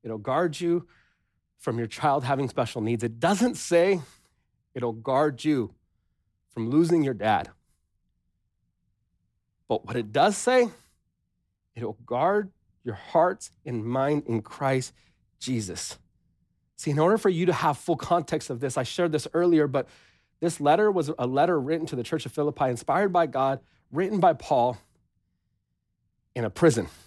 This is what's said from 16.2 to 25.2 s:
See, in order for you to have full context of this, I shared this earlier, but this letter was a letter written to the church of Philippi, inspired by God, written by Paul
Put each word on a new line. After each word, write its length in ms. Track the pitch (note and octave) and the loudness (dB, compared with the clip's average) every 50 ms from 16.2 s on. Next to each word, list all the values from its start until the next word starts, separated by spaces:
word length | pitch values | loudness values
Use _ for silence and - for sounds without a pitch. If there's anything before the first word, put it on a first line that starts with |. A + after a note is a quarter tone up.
| _ _ _ _ _ _ _ _ _ _ _ | _ _ _ _ _ _ _ _ _ _ _
See, 120 | - - D#3 | -8 -4 -2
in 80 | C#3+ | 2
order 200 | D3 D#3 F3+ A3 G#3+ | 4 4 4 4 4
for 100 | - G3+ | 2 2
you 160 | F3+ E3 F3+ | 2 2 2
to 80 | F3 D#3 | 2 2
have 240 | A#2 - D#3 C#3 | 2 0 0 0
full 180 | - - - A3+ | -2 -2 -2 -2
context 540 | A#3 - - F3 F3 - - E3 - - - | -2 0 0 0 0 0 -2 -6 -6 -4 -6
of 100 | C3+ A#2 | -8 -6
this, 160 | C3+ C3+ - | -6 -4 -4
I 80 | C#3+ B2+ | -4 -4
shared 280 | - - - F3 E3+ | -4 -2 -2 -2 0
this 160 | D#3 C#3+ - - - | 0 -2 -4 -2 -2
earlier, 340 | E3 F3 F3 E3+ D#3 D3 | 2 4 4 4 4 4
but 200 | C#3 B2+ C#3+ - - - _ _ _ _ _ _ _ _ _ | 2 0 -2 -4 -4 -14 _ _ _ _ _ _ _ _ _
this 200 | - E3+ E3 - | -4 -4 -2 0
letter 320 | D3 C#3+ D#3 G3 G#3+ G#3+ | 4 4 4 6 4 2
was 200 | G3 F3+ D3 C#3+ - - | 2 2 0 -2 -2 -4
a 80 | B2 | -2
letter 340 | B2+ B2+ C#3 D#3+ F#3 F3 D3+ | 0 2 2 2 4 2 0
written 240 | B2+ C#3 D#3+ D#3 D#3+ | 0 -2 -2 -4 -4
to 100 | D#3 - | -6 -6
the 60 | B2 | -8
church 240 | A2+ - E3 D3+ - | -4 -4 -4 -6 -6
of 60 | - | -6
Philippi, 340 | - - C#3+ D3 C#3 - C3+ | -4 -2 -2 -2 0 0 -2
inspired 480 | C3 B2 A#2 - - C#3+ F3 G3+ G3+ F3 | -2 -2 -4 -4 -2 0 0 0 2 2
by 140 | F3+ E3 | 2 2
God, 320 | C#3+ - C3+ C3+ C3+ C3+ - _ _ _ _ _ _ | 2 0 0 0 0 -2 -4 _ _ _ _ _ _
written 280 | B2 D3+ F#3+ G#3 G#3+ G3 | -4 -4 -2 0 0 4
by 140 | F3+ F3 D3+ | 4 4 4
Paul 440 | - - - D3+ B2+ A#2+ B2 B2 - _ _ _ _ _ _ _ _ | 2 -2 0 2 2 2 2 0 -4 _ _ _ _ _ _ _ _